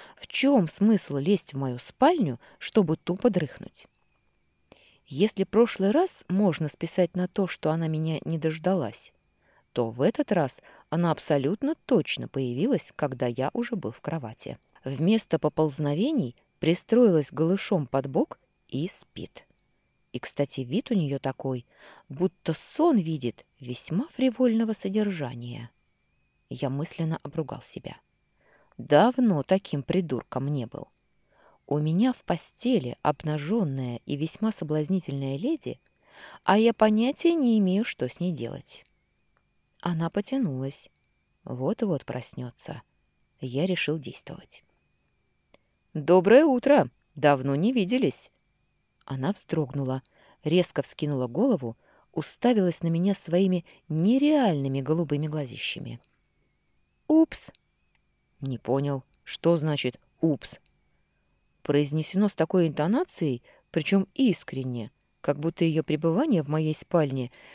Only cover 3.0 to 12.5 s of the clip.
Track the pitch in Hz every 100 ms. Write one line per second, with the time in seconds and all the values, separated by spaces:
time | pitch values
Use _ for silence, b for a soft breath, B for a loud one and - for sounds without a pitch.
3 | - 180 247 185 151 - - - - _
4 | _ _ _ _ _ _ _ b b b
5 | - 135 208 - 190 208 233 - 196 262
6 | 370 - - 185 208 151 151 - 165 -
7 | 175 180 180 - 185 - - 160 165 156
8 | 160 160 - 160 160 160 165 190 117 -
9 | - _ _ _ _ _ _ - 113 117
10 | 151 - 294 190 135 - b b b 160
11 | 175 156 - 143 135 208 269 320 - 233
12 | 143 - 120 135 131